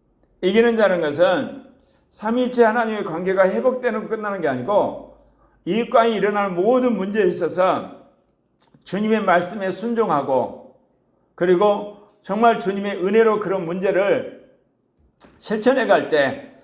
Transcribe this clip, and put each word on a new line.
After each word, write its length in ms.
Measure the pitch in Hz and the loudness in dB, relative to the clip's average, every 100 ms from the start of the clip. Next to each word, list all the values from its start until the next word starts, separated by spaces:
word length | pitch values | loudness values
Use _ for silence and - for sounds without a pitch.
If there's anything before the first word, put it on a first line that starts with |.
| _ _ _ - | _ _ _ -4
이기는 340 | 185 214 233 220 | 0 4 4 4
자는 240 | 196 175 | 2 2
것은 640 | 151 143 185 180 240 - - _ _ _ _ | 0 2 2 2 -2 -10 -20 _ _ _ _
삼위일체 540 | - 214 247 247 240 | -10 -4 -2 0 4
하나님의 400 | 226 240 226 214 | 4 4 -2 -4
관계가 440 | 170 160 180 190 190 | -6 -4 -2 2 2
회복되는, 600 | 226 254 254 240 220 190 | 2 0 0 -2 -4 -6
끝나는 340 | 214 208 196 | -6 -6 -4
게 60 | 151 | -4
아니고 600 | 127 123 202 135 - - - _ _ _ _ | -4 0 0 0 -4 -16 -20 _ _ _ _
이웃과의 500 | 165 214 233 233 226 | -4 -4 0 2 2
일어나는 420 | 208 202 208 202 175 | 0 -2 -2 -2 0
모든 400 | 202 254 247 202 | 2 2 2 -2
문제에 300 | 190 214 185 | -4 0 0
있어서 760 | 170 165 180 185 147 - - - _ _ _ _ _ _ _ | 0 -4 0 0 0 -6 -18 -20 _ _ _ _ _ _ _
주님의 380 | - 190 214 220 | -8 -4 0 0
말씀에 480 | 190 175 175 214 190 | 2 2 0 -6 -6
순종하고, 1080 | 180 233 233 214 147 139 131 110 - - _ _ _ _ _ _ | -6 -4 -2 0 0 0 -2 -2 -8 -20 _ _ _ _ _ _
그리고 640 | - 180 180 208 208 - - - _ | -2 2 4 4 0 -4 -16 -20 _
정말 380 | - 208 233 220 | -6 2 2 2
주님의 440 | 185 196 202 185 | -2 -4 -6 -4
은혜로 360 | 185 220 220 214 | 0 4 4 2
그런 240 | 180 190 | -2 -4
문제를 840 | 160 185 190 180 196 147 - - _ _ _ _ _ _ _ _ - _ | -4 -4 0 0 2 0 -4 -16 _ _ _ _ _ _ _ _ -20 _
실천해 480 | - 214 247 269 214 | -6 0 2 2 4
갈 220 | 170 - | 2 2
때 460 | 151 135 - - - | 2 2 -2 -14 -20